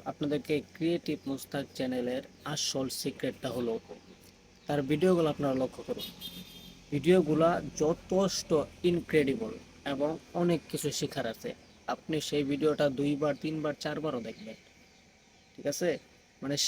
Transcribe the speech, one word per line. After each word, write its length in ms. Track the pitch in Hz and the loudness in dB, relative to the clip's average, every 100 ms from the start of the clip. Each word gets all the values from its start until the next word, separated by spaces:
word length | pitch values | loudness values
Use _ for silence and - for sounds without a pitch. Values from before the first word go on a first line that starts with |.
| - | -2
আপনাদেরকে 440 | - 147 147 - 151 - - | -4 0 -2 0 -2 -2 -4
ক্রিয়েটিভ 420 | 165 170 - 147 - | 0 0 -2 -4 -4
মুস্তাক 360 | 135 - 143 139 - | -6 -6 -6 -6 -4
চ্যানেলের 460 | 131 127 123 127 - - 143 | -2 -2 -2 -4 -6 -12 -6
আসল 320 | 147 - 139 131 - | -4 -2 -2 -2 -4
সিক্রেটটা 480 | 143 - 135 - 131 120 | -6 -4 -6 -4 -4 -2
হলো, 180 | 120 113 - - - - - - - - - | -2 -2 -6 -18 -20 -20 -20 -20 -20 -14 -2
তার 120 | 143 135 | 0 2
ভিডিওগুলো 380 | 151 185 180 160 | 4 6 6 4
আপনারা 220 | 143 143 131 | 2 0 2
লক্ষ্য 200 | 131 - | 0 -4
করুন। 240 | - 247 - - - - - - - - - | -8 -8 -8 -12 -14 -14 -18 -18 -20 -18 -4
ভিডিওগুলা 580 | 147 135 185 151 156 165 180 - - | 0 6 6 6 6 6 4 -2 0
যথেষ্ট 680 | 151 170 - 190 196 - - 160 - - 175 | 0 0 0 2 2 0 2 2 0 0 0
ইনক্রেডিবল 640 | 175 - 156 139 120 110 - - - 143 | 0 2 2 4 0 -4 -10 -16 -10 -6
এবং 160 | 139 147 165 - 175 | -2 -2 -2 -6 0
অনেক 180 | 175 165 - | 2 2 0
কিছু 160 | 156 147 | -4 -4
শেখার 340 | - 147 - 117 | -2 -4 -2 -4
আছে। 160 | 110 120 - - - - | -6 -10 -10 -16 -16 -8
আপনি 280 | 123 - 156 | -8 -2 -4
সেই 220 | - 147 139 | 0 0 0
ভিডিওটা 340 | 139 151 147 147 131 | 2 2 4 2 2
দুইবার, 340 | 143 143 151 139 | 0 2 0 0
তিনবার, 300 | 156 156 151 143 | -4 -2 -4 -4
চারবারও 380 | 156 151 151 131 113 | -4 -4 -4 -4 -6
দেখবেন, 300 | 110 214 220 - - - - - - _ _ - | -10 -14 -16 -20 -20 -20 -20 -20 -20 _ _ -20
ঠিক 120 | - 143 | -8 -4
আছে? 220 | 139 175 143 - - _ - | -2 0 -2 -6 -20 _ -10
মানে 140 | 135 143 | -4 0